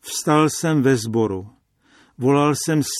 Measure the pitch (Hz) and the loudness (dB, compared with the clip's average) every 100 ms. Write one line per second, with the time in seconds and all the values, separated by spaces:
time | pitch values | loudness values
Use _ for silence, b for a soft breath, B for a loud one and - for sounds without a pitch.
0 | - - - 151 151 - 165 156 131 131 | -10 -8 0 2 2 0 -2 2 2 2
1 | 113 113 110 95 101 _ _ _ b b | 0 -2 -2 -4 -12 _ _ _ b b
2 | b b 127 143 147 143 - 156 135 - | b b 0 2 2 0 0 0 0 -4